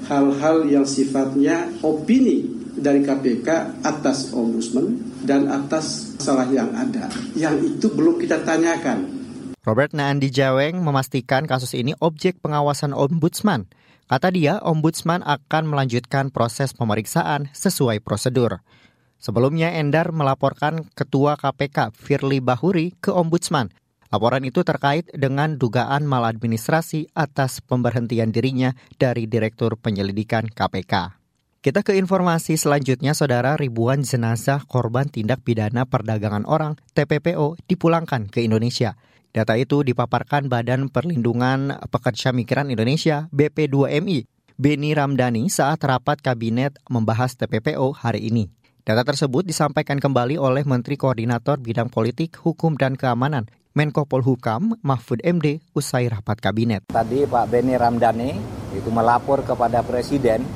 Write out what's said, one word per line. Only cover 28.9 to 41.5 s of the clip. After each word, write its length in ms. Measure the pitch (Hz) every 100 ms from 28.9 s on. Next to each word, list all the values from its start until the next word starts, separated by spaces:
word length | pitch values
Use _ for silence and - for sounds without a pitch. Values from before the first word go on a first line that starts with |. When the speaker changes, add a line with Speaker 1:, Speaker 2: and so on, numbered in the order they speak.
| -
Speaker 2:
dari 320 | 131 123 113
Direktur 480 | 113 110 110 117 110
Penyelidikan 720 | 120 101 98 101 107 113 110
K 120 | - 95
P 120 | 95
K. 320 | 90 101 90 - _ _ _ _
Kita 240 | - 160
ke 80 | 208
informasi 640 | 196 185 190 180 165 - 160
selanjutnya, 560 | 156 147 135 127 135
Saudara. 400 | 156 147 120 123
Ribuan 480 | 151 143 113 113 139
jenazah 640 | 135 123 117 113 117 139
korban 480 | - 127 117 120 139
tindak 320 | - 107 127
pidana 400 | - 113 107 120
perdagangan 640 | 127 127 107 110 104 104 107
orang, 320 | 156 156 151 _ -
T 80 |
P 160 | 151 151
P 160 | 170 170
O, 160 | 147 170 -
dipulangkan 640 | 180 165 165 165 131 104
ke 80 | 120
Indonesia. 560 | 117 110 117 - 117 - _ _ _
Data 320 | - 110 113
itu 240 | 127 143
dipaparkan 640 | 143 120 120 120 120 143 139
Badan 400 | 120 117 131 135
Perlindungan 880 | 127 160 170 120 120 127